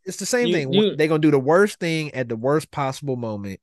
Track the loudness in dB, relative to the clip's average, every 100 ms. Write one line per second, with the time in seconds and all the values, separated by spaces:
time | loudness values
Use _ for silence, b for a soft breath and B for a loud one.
0 | -14 -10 -4 0 2 0 2 2 2 2
1 | 2 4 4 4 4 4 4 0 -4 -4
2 | -4 -6 -6 -2 0 0 -2 -4 -4 -4
3 | -6 -6 -6 -6 -8 -12